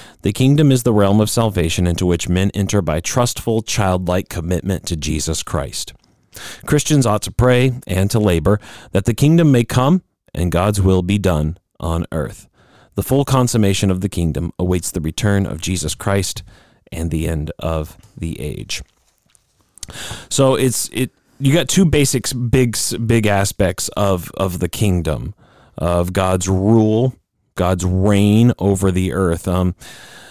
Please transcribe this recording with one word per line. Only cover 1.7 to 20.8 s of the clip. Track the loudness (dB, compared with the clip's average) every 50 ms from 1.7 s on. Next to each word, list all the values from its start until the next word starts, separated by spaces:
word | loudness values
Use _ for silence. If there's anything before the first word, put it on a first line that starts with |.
| 0 0 0
into | 0 0 0 0
which | 0 0 0 0 0
men | 0 0 0 0 -2
enter | -2 -2 0 0 0
by | 0 0 -2 -4
trustful, | -4 -2 -2 0 0 0 -2 -4 -4 -2 -2 -2
childlike | -2 -4 -2 -2 0 0 0 0 0 -2 -2 -2 -4 -6
commitment | -8 -8 -4 -4 -4 -2 -2 -4 -4 -4 -4
to | -6 -8
Jesus | -6 -4 -4 -4 -2 -2 -4 -4 -6
Christ. | -6 -4 -4 -4 -4 -6 -8 -12 -12 -12 -16 -20 _ _ _ _ _ _ -20 -18 -18 -18 -18 -10 -4
Christians | 0 0 0 2 2 2 2 2
ought | 2 0 -2
to | -4 -4
pray | -2 2 2 4 4 4 2 0 0 -4 -6 -4
and | -2 0 0 0
to | 2 2
labor | 2 2 2 2 2 2 0 0 -2 -8 -20 -20 -8 -4
that | -2 -2 0
the | 0
kingdom | 0 2 4 4 6 6 6 6
may | 4 4 2
come | 2 0 2 2 4 2 2 0 _ _ _ _ _
and | -6 -4 -2 0
God's | 0 2 2 2 2 2
will | 2 4 4 2
be | 2 0 0 0
done | 2 2 2 0 0 -2 -4 -8 _ _ _ -8
on | -4 -4 -2 -2 -4 -4
earth. | -6 -6 -6 -6 -10 -16 -20 _ _ _ _ _ _ _ _ _ -8
The | -6
full | -2 0 0 0 0
consummation | 2 2 2 2 2 2 2 2 2 2 2 0 0
of | 0 0
the | -2 -4
kingdom | -2 -2 -2 -2 -2 -2 -4 -6 -6 -4
awaits | -2 -2 -2 -2 -4 -6
the | -6 -6
return | -6 -6 -4 -2 0 0 2 2 0
of | -2 -6 -6
Jesus | -6 -4 -4 -4 -4 -6 -6
Christ | -6 -4 -2 0 0 -2 -4 -6 -12 -14 -18 -20 -20 _ _ _ _ _ -12
and | -8 -6 -4 -4
the | -2 -2 -2
end | -2 -2 -4 -4 -8 -8 -6
of | -4 -4 -4 -4 -6 -8 -12 -20 -20 -20 -12
the | -10 -8 -8 -8 -8
age." | -8 -10 -10 -10 -10 -10 -10 -10 -12 _ _ _ _ _ _ _ _ _ _ _ _ _ _ _ _ _ _ _ -18 -16 -14 -14 -14 -14 -14 -14 -10 -4
So | 0 2 2 2 2
it's, | 2 0 0 -2 -2